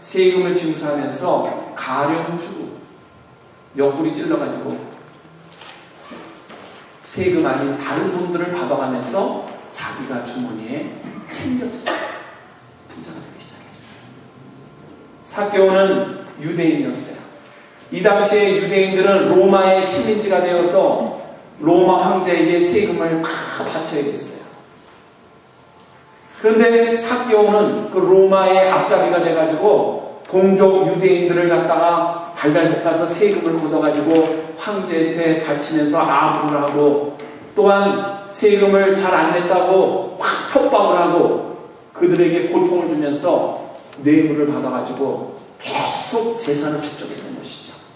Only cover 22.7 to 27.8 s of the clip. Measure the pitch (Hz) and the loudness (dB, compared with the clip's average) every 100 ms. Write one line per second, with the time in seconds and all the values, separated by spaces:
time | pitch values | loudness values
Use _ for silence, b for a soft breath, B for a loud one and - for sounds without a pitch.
22.7 | 214 175 170 165 160 165 - - - 143 | 2 0 -2 -2 -2 -4 -8 -8 -8 -6
23.7 | 156 160 156 135 - - - - - - | -6 -6 -4 -4 -6 -10 -14 -18 -20 -20
24.7 | - - - - - - - _ _ - | -20 -20 -20 -20 -20 -20 -20 _ _ -20
25.7 | - - - - - - - 220 226 240 | -20 -20 -20 -20 -20 -20 0 2 6 6
26.7 | 233 233 233 - 247 240 214 208 208 208 | 6 4 2 0 -2 2 4 6 4 2
27.7 | - | 0